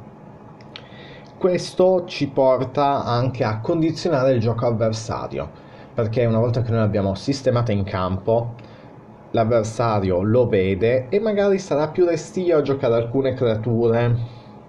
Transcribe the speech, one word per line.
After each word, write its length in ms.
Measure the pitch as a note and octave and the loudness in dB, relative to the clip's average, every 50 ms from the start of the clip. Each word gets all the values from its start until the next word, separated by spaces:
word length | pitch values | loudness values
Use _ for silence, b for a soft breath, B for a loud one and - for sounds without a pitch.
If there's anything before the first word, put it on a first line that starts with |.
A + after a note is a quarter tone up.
| - - - - - - - - - - - - - - B B B B B B B B B B B B - - | -20 -20 -20 -20 -20 -20 -20 -20 -20 -20 -20 -20 -20 -18 B B B B B B B B B B B B -6 -2
Questo 680 | - F#3 F3+ E3+ F3 - - - F3+ F#3 F#3 F3+ F3 | 0 0 0 0 -2 -4 0 2 4 4 4 2 0
ci 240 | - - - D3 C3+ | -4 -6 -6 -6 -2
porta 760 | - C#3+ C3+ C3 C3 B2+ C3 A#2+ - D3 C#3+ C#3 C#3 B2+ - | 0 2 4 4 4 2 0 -2 0 0 0 2 0 0 0
anche 400 | - A#2+ A#2+ B2 C3 - - C3 | 0 0 0 0 -2 -2 -2 -2
a 160 | G#2+ G#2+ A2 | -2 -2 -2
condizionare 720 | - - E3+ E3 D#3+ E3 D#3+ - - F#3 D#3 C3 B2+ C3+ | -2 -2 0 0 0 0 -2 -2 -2 0 0 2 2 4
il 80 | C3 A#2 | 2 2
gioco 260 | G#2+ A#2+ A2 A#2 C3 | 2 0 0 0 0
avversario, 880 | A#2+ A2+ G#2+ A2+ A2 A2 A2 - - E2 B1+ B1+ B1+ - C2+ C#2 - B B B B B B B B B | 0 0 0 0 -2 -2 -4 -6 -6 -6 -6 -8 -8 -8 -8 -8 -10 B B B B B B B B B
perché 320 | - A2+ A2+ A2 B2+ A#2+ | -4 -2 0 0 0 2
una 140 | A#2 A2+ A2+ | 2 2 2
volta 240 | A#2 B2 A#2 B2 A#2 | 2 2 0 0 0
che 80 | A#2+ | 0
noi 100 | A#2 A2+ | 0 2
l'abbiamo 360 | A2 G2+ G2+ G#2 G2 F#2+ F#2+ | 2 2 2 0 0 0 -2
sistemata 560 | - - C#3 C3+ - - C3 A#2 - A#2 A#2+ G#2 | -2 -4 -4 -4 -2 0 0 2 2 2 0 0
in 100 | G2+ G2 | -2 -2
campo, 840 | G2 - F#2 F#2 F#2 F#2+ F#2+ - A#2 A2+ A#2 A#2 - - B B B B B B B B B - - - - - - - | -2 -2 -2 -2 -2 -4 -4 -2 0 0 0 0 -4 -8 B B B B B B B B B -20 -20 -20 -20 -12 -4 -2
L'avversario 880 | A#2 A2+ A2 A#2+ A#2 G#2+ A2 - - A#2+ A#2 G#2+ G#2 F#2+ F#2+ F#2 F2 F#2+ | 0 0 2 2 2 0 0 -2 -2 0 0 0 0 0 2 0 2 2
lo 260 | G#2+ A2 B2+ B2 G2 | 4 4 4 4 4
vede 600 | A2 F#2+ F#2 F#2+ G2 F#2 A2 A2+ B2 C3 B2+ - | 2 2 2 2 0 2 2 2 2 0 0 0
e 120 | F#3+ G#3 | -2 0
magari 380 | A3+ A3 G#3 G3+ G3 G3+ F#3+ F#3+ | 0 0 0 2 2 2 2 0
sarà 300 | - - D3+ C#3 D3+ D#3 | 0 -2 -2 0 0 0
più 160 | - F#3 F3+ | 0 2 2
restio 540 | E3+ E3+ D#3+ - - - F#3+ F3+ E3+ E3 D3+ | 2 2 0 -4 -6 -6 -2 0 2 2 2
a 40 | C#3 | 2
giocare 320 | C#3 C3+ C3+ - B2 A#2 | 2 0 0 2 2 2
alcune 400 | A#2 A#2 A#2 A#2 C3+ C3 C3 B2+ | 2 0 0 0 0 0 0 0
creature 840 | - C3 A#2 A2 A2 A2 B2 A2+ A2+ A#2 A#2 A2+ A#2 A#2+ A#2+ A#2+ A#2 A#2 B B B B B B B B | 0 0 0 0 0 0 0 0 2 2 2 2 2 2 2 0 0 -2 B B B B B B B B